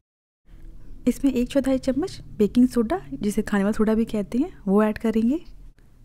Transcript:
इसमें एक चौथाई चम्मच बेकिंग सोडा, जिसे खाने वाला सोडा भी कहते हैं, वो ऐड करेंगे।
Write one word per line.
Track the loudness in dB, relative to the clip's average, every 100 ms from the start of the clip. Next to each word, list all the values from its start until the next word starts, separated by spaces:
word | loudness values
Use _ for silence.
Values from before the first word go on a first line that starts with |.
| _ _ _ _ _ -18 -16 -16 -14 -4 -2
इसमें | 0 0
एक | 0 0
चौथाई | 0 2 0
चम्मच | 0 -2 -4 -6 -14 0
बेकिंग | 2 6 4
सोडा, | 4 0 -2 -6
जिसे | -4 -2 -2
खाने | 0 0
वाला | 2
सोडा | 2 2
भी | 2
कहते | 0 -2 -2 -2
हैं, | -2 -4 0
वो | 2
ऐड | 2 0
करेंगे। | 0 2 2 0 -4 -16 -20 -20 -20 -20